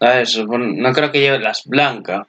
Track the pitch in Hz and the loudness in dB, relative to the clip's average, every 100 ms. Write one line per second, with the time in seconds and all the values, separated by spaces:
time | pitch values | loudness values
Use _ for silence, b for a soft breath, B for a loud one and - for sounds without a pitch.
0 | 120 127 117 113 107 120 117 98 127 127 | 2 4 2 -2 -2 -2 -2 0 0 2
1 | 147 147 139 131 110 - - 135 147 110 | 0 2 2 2 -2 -4 -2 0 0 -2
2 | 90 95 | -6 -8